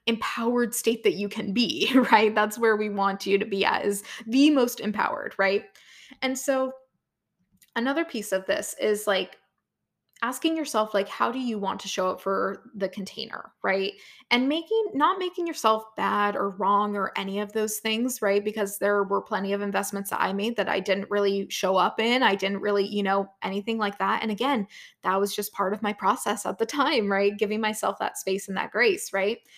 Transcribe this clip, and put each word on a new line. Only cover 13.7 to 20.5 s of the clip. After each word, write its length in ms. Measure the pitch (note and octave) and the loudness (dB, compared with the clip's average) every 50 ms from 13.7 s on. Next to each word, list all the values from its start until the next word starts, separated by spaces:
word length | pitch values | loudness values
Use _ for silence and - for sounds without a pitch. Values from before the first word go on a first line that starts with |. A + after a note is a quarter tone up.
| F#3+ G3 F#3+ G3 - - - - - - - - | 0 0 0 -2 -6 -10 -16 -20 -20 -16 -4 0
And 180 | A#3+ B3 C4 | 0 2 2
making, 380 | C4+ D4+ E4 D#4+ - A4 A4+ G#4+ - - | 2 0 -2 -2 0 0 0 0 0 0
not 240 | C4+ D4 F4 F#4+ | 2 2 2 2
making 300 | G4 F4+ F4 - F4 E4+ | 0 -4 -4 -4 -4 -4
yourself 360 | E4+ D4+ - - A3 A3 G#3+ A3 - - | -4 -2 2 2 4 4 2 0 -6 -6
bad 380 | G3 G3 G3 G#3 G#3 G#3 G#3 G3+ | -2 -2 0 2 2 2 2 0
or 160 | - G3+ G3+ | -2 -2 -4
wrong 440 | F#3+ F#3+ F#3+ G3 G3+ G3+ G#3 G#3 G3+ | -2 0 2 4 4 4 2 2 0
or 160 | G3+ F#3+ - - | -2 -2 -2 -4
any 220 | G3+ G3 G3 G3 G#3 | -4 -4 -4 -2 -4
of 120 | G#3 G3+ - | -4 -2 -2
those 260 | A3 G#3+ A3 A3 - | -2 -2 -2 -2 -2
things, 420 | - A3 A3 A3+ B3 C4 A#3+ - | -2 0 0 0 0 -2 0 0
right? 220 | A3 G3 G3+ G3+ G#3 | 2 2 4 2 2
Because 340 | G#3+ G3+ A3 G3+ G3 - | 0 -2 -2 -2 -4 -2
there 260 | - - G#3 G#3 G3+ G3 | 0 0 2 2 2 2
were 180 | F#3+ G3+ G3 | 2 0 -2
plenty 300 | G3 - A3 F#3+ G3 G3 | -2 -2 -4 -2 -2 -2
of 100 | G3+ G3+ | -2 -2
investments 500 | G#3 G3+ G3 G3 G3 - G3+ G3+ G3+ - | -2 -2 -2 -2 -2 -2 -4 -6 -4 -4
that 100 | G#3 - | -2 0
I 100 | - F#3+ | 0 0
made 260 | G3 G3 G#3 A#3+ | 0 0 -2 -2